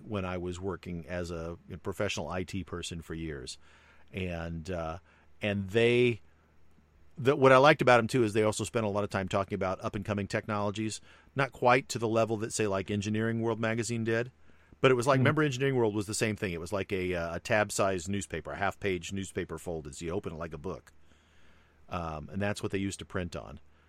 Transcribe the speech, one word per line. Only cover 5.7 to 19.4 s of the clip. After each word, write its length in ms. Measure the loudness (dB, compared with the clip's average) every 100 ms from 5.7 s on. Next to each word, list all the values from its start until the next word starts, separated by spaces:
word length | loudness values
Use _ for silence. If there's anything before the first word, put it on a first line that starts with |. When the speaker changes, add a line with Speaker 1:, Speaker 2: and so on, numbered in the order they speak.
| 2 4 6 4 0 -8 _ _ -20 -20 -20 _ _ -20 -2
Speaker 1:
the, 180 | 2 6
what 160 | 8
I 60 | 10
liked 240 | 8 8
about 180 | 8 6
'em, 80 | 6
too, 160 | 2
is 80 | 2
they 120 | 4
also 200 | 2 2
spent 220 | -2 -2 0
a 40 |
lot 140 | 0
of 60 | -2
time 180 | -2 0
talking 280 | 0 0 -2
about 280 | -2 -2
up-and-coming 440 | -4 -6 -4 -4 -2
technologies, 760 | -4 -4 -2 -2 -2 -4 -6 -14 -20 -10 -4
not 160 | -4
quite 380 | 2 6 6 4
to 100 | -2
the 80 | 0
level 300 | 2 2 0
that, 160 | -2
say, 140 | -2 0
like, 220 | 0 -2
Engineering 520 | -2 -2 0 0 0
World 180 | -2 0
magazine 460 | 0 -2 -2 -2 0
did, 260 | 0 -2 -8 -20 -20 -20 2
but 100 | 4
it 60 | 6
was 100 | 4
like, 120 | 6
Speaker 2:
Hmm. 60 |
Speaker 1:
remember 200 | 6 4
Engineering 320 | 2 2 2 4
World 180 | 2
was 120 | 2 -2
the 60 |
same 240 | 0 0 0
thing. 160 | -2
It 80 | -4
was 100 | -4
like 220 | -4 -2
a, 200 | -2 0
uh, 220 | -2 -2 -4
a 40 |
tab-sized 680 | 0 2 2 0 0 0 -2
newspaper, 440 | -4 -4 -8 -8
a 60 | -4
half-page 540 | -2 -2 -2 -2 -4
newspaper 460 | -8 -6 -6